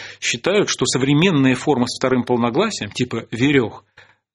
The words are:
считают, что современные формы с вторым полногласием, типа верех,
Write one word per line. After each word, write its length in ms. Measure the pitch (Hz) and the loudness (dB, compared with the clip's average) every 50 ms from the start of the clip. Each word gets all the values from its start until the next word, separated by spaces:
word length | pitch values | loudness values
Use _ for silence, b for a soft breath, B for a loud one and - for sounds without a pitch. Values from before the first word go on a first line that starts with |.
| B B B B | B B B B
считают, 480 | B - - 117 - 165 202 208 147 | B -6 -4 -2 -2 0 2 2 0
что 180 | - - - 127 | 0 -2 -2 -2
современные 720 | - - 127 131 135 147 147 180 196 160 139 131 131 127 | -2 0 0 2 2 4 4 4 4 4 4 2 2 2
формы 320 | - - 151 135 123 120 | 0 0 0 0 0 0
с 100 | - - | -2 -4
вторым 280 | - - 127 131 123 113 | -2 -2 0 0 0 0
полногласием, 680 | - 123 117 120 120 117 160 220 220 - - 107 104 | 0 0 0 0 0 0 0 -2 -2 -4 -6 -10 -8
типа 340 | - - 123 - 117 113 - - | -6 -6 -4 -4 -6 -8 -8 -8
верех, 540 | 120 110 127 147 143 131 113 98 - - - b b b b b b b b _ | -4 0 2 4 4 4 2 0 -4 -12 -20 b b b b b b b b _